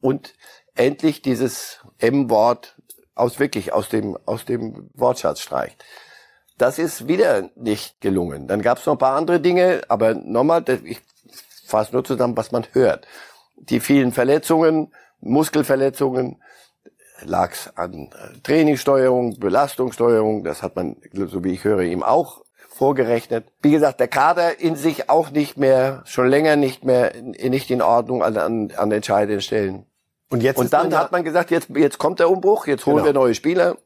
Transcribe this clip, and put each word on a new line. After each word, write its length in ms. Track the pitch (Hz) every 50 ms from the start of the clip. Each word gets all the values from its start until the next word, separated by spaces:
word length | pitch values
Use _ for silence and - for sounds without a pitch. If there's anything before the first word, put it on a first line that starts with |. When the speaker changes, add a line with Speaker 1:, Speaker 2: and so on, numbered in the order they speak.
Speaker 1:
und 340 | - 127 139 143 - - _ _ - - - _ _ _ -
endlich 480 | - 120 143 143 - 160 156 143 -
dieses 580 | - 135 123 113 135 120 - - - - - - - - _ -
M-Wort 800 | 110 120 135 143 131 117 117 104 113 120 120 - - - _ _ _ _ - _ _ _ -
aus, 240 | - 123 123 - -
wirklich 340 | 139 - - 107 92 -
aus 160 | - 104 98 -
dem, 300 | 110 107 104 101 - - -
aus 180 | - 110 113 -
dem 460 | - 120 117 117 110 - - 98 - _
Wortschatz 460 | - 123 127 123 - - 80 71 -
streicht. 440 | - - 67 64 52 50 - _ - - - - - - - - _ _ _ _ _ _ _
Das 220 | - 120 127 - 156
ist 280 | 170 156 - - 117
wieder 440 | 143 175 196 226 156 117 98 90 - _
nicht 440 | - 120 110 104 - - - _ _
gelungen. 480 | - 101 95 90 87 80 69 71 67 78
Dann 140 | 101 107
gab's 240 | 101 120 123 - -
noch 80 | 156 143
ein 40 | -
paar 180 | 135 131 135
andere 220 | 151 165 165 175 165
Dinge, 440 | 143 180 175 185 180 185 170 - - -
aber 260 | 117 104 113 110 113
nochmal, 480 | 73 - - 110 120 135 160 170 170
das, 180 | - 131 127 95 -
ich 160 | 85 - - _ _ _ _ _ _ - - - _ - - _
fasse 260 | - 110 110 107 -
nur 120 | 120 123 -
zusammen, 320 | - 131 117 123 123 113
was 160 | 113 113 -
man 140 | 123 117 113 -
hört. 340 | - 131 123 95 69 - - - - - - - - _ _ _ _
Die 240 | _ - - 123 113
vielen 320 | - - 143 139 127 123
Verletzungen, 800 | - 127 123 135 151 156 - - 165 160 165 156 160 156 151 - _ - _ _ _ _
Muskelverletzungen, 1200 | - 104 127 151 156 - - 151 139 - 135 135 135 135 135 - 139 131 127 131 127 131 - _ _ _ - _ _ _ _ _ _ - _ _ _ _ _ -
lag's 480 | - 78 87 90 90 - - - - - -
an, 340 | - 87 90 90 76 67 -
äh, 280 | - - - - - -
Trainingssteuerung, 960 | - - 147 165 156 151 143 123 - 139 139 135 131 127 123 123 123 117 101 -
Belastungssteuerung, 1040 | 104 95 95 131 143 139 - - 131 120 - - 120 120 117 110 110 110 107 101
das 200 | 90 76 76 -
hat 120 | 95 90 -
man, 220 | 90 87 65 - _ - -
so 320 | - 98 95 - 98 92 85
wie 80 | 92
ich 120 | 92 92 -
höre, 180 | 104 - 92
ihm 200 | 90 85 90 87
auch 400 | - - 131 165 - - - - _ _ _ _ - _
vorgerechnet. 800 | - - 135 139 143 135 117 117 120 117 - - 117 113 - _ _ -
Wie 80 | - 147
gesagt, 300 | 151 151 151 139 - -
der 80 | 123 -
Kader 500 | - 135 143 165 175 175 170 170 156 -
in 140 | 170 160 160
sich 340 | 139 143 165 147 - - -
auch 220 | 147 165 156 143
nicht 260 | 139 151 147 - -
mehr, 460 | 135 135 131 131 127 131 135 135 131 -
schon 220 | - - 127 127 127
länger 280 | 139 147 160 156 151
nicht 280 | 143 139 131 127 - -
mehr, 280 | 131 127 123 117 - - 117
nicht 500 | 123 127 - - 117 127 131 135 - -
in 120 | 127 123
Ordnung 400 | 82 120 117 120 110 123 127 113
an, 140 | 82 113 107
an, 360 | 104 78 92 117 110 107 - -
an 140 | - 104 107
entscheidenden 500 | 107 107 - - 98 101 104 101 104 98
Stellen. 460 | - - 110 110 98 95 95 101 - _ _ _ _ _ _ _ _ -
Speaker 2:
Und 120 | 127 117
jetzt 160 | 117 131 131 131
Speaker 1:
Und 80 | 120
Speaker 2:
ist 60 | 120
Speaker 1:
dann 100 | 147 151
Speaker 2:
man 80 | 175 170
da 80 | 165 156
Speaker 1:
hat 120 | 170 -
man 100 | 180 175
gesagt, 280 | 160 160 151 180 175 -
jetzt, 180 | 170 160 - -
jetzt 280 | - 147 139 143 - -
kommt 200 | - 160 180 -
der 120 | 170 170
Umbruch, 360 | 190 185 185 196 214 208 -
jetzt 200 | 143 139 - -
holen 100 | 143 147 151
Speaker 2:
Genau. 80 | -
Speaker 1:
wir 60 | 147
neue 220 | 139 135 127 120 110
Spieler 420 | - - 160 180 180 170 175 - - _